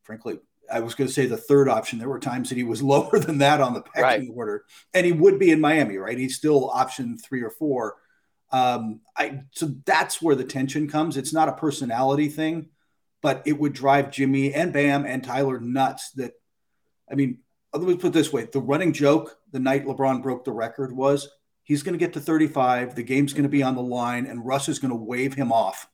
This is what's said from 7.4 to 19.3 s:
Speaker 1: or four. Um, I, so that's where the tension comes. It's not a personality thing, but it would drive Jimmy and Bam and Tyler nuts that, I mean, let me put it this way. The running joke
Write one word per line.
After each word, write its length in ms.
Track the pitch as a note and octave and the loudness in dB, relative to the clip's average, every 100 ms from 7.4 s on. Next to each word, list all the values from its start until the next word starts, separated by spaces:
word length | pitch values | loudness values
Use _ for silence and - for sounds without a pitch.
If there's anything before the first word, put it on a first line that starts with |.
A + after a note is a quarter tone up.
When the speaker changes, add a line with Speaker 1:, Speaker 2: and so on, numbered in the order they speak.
Speaker 1:
or 80 | A2+ | -6
four. 460 | - D3+ B2+ G#2+ - _ _ _ _ _ | -6 -2 -2 -4 -8 _ _ _ _ _
Um, 500 | C3 B2+ A#2+ A2+ A2 _ - | 0 2 0 -6 -10 _ -6
I, 240 | D3 C3+ - | -6 -6 -14
so 200 | - D#3+ C3+ - | -8 -6 -6 0
that's 360 | D#3+ F#3+ - | 2 2 -2
where 140 | D#3+ C3 | 2 2
the 80 | |
tension 440 | - C3+ C3+ D3+ D3 | 0 -4 -2 -2 -2
comes. 300 | D3+ D#3+ C3+ | -2 -2 -4
It's 160 | C3+ | -4
not 160 | D#3 D#3 | 0 0
a 40 | |
personality 760 | - D#3 C#3 A#2+ A#2+ C3+ C#3+ D3+ | 0 -4 -2 -4 0 0 2 0
thing, 400 | D3 D#3 E3 D#3+ _ _ _ _ _ | -2 -4 -4 -10 _ _ _ _ _
but 200 | D3 C3+ - | -4 -2 -2
it 140 | D3 | -2
would 140 | D3+ | -2
drive 380 | C3+ C3+ C#3 C#3 | 0 2 2 2
Jimmy 420 | - C3+ C3+ C#3 | -2 0 2 0
and 180 | C#3+ F3+ | 0 0
Bam 340 | C#3+ C#3+ C#3+ C#3+ | 2 2 2 -2
and 180 | B2+ | -6
Tyler 360 | B2+ C3 C#3 B2 | -6 -2 -2 -2
nuts 520 | A#2 C3 C3+ - - | -4 0 -2 -2 -14
that, 220 | C3 A#2+ _ _ _ _ _ _ _ _ | -10 -12 _ _ _ _ _ _ _ _
I 40 | C#3 | -2
mean, 240 | C3+ B2 _ _ _ | -2 -4 _ _ _
let 80 | D3+ | -4
me 120 | F3+ F3 | -2 0
put 120 | F3+ | 2
it 60 | |
this 180 | E3 C#3 | 2 2
way. 140 | B2+ A2+ | -2 -2
The 80 | C#3 | -4
running 320 | A#2 D3 F3+ | 0 0 0
joke 440 | - C#3+ D#3 D3+ | 2 4 4 0